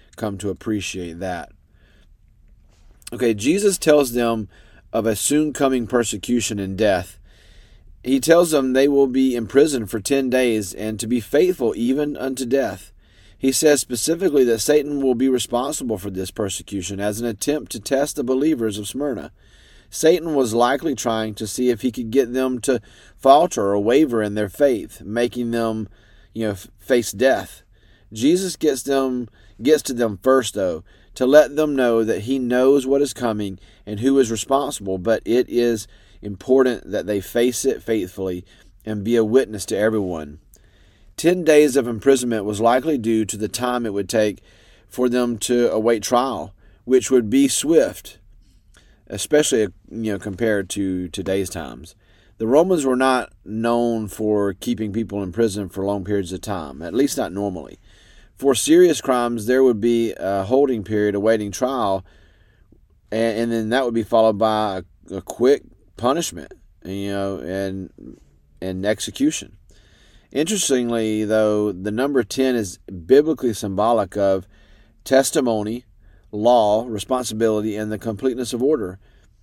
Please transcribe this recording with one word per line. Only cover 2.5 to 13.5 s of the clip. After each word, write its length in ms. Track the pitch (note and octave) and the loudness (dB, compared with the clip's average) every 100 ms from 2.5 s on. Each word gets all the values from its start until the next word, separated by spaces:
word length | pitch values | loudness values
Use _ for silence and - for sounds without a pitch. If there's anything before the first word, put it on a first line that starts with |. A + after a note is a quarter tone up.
| _ _ _ - - - | _ _ _ -20 -20 -14
Okay, 220 | - B2 | -2 0
Jesus 420 | G#2+ A#2 F#3 G3+ F#3+ | 0 0 2 2 0
tells 360 | E3+ D3+ C3+ | 4 4 4
them 360 | A#2 A#2+ A2+ G#2 - - - - | 0 0 -2 -6 -14 -20 -20 -6
of 120 | A#2 A2 | -2 0
a 100 | G#2+ | 0
soon 360 | - D3 D3+ | 0 0 0
coming 340 | B2+ C#3 C3 A2+ | 0 0 0 0
persecution 720 | B2 A2+ G#2 - A#2+ G#2+ G2+ | 0 0 -4 -2 -2 -2 -4
and 200 | G2 F#2+ | -4 0
death. 400 | G#2+ F#2+ F2 - - - - - - - - - | 0 0 -2 -14 -20 -20 -20 -20 -20 -20 -20 -12
He 180 | - C3+ | -2 0
tells 300 | C3 E3 F3 | 4 4 6
them 240 | D3+ C3 | 2 2
they 120 | B2+ C#3+ | 2 4
will 200 | C#3 C#3 | 4 4
be 280 | B2+ C3+ | 2 0
in 120 | A#2+ A2 | 0 0
prison 400 | C3+ D#3 C#3 G#2 | 4 4 2 -4
for 120 | F2+ | -6
ten 300 | F#2+ C#3 C3 | -2 -2 0
days 460 | B2+ B2 A2 F#2+ | 2 2 0 -2
and 260 | - G#2+ G#2+ | -8 -8 -6
to 60 | G#2+ | -4
be 140 | B2 | -4
faithful 520 | - D3 F3+ F3+ A#2+ | 0 2 2 2 -2
even 440 | G2+ A#2+ C3+ D3 D3 | 0 0 0 -2 -4
unto 260 | C3 C3 | -6 -6
death. 480 | B2 C3+ A#2 F#2+ - - _ _ - - | -2 0 -2 -6 -14 -20 _ _ -20 -4
He 120 | C3 | -2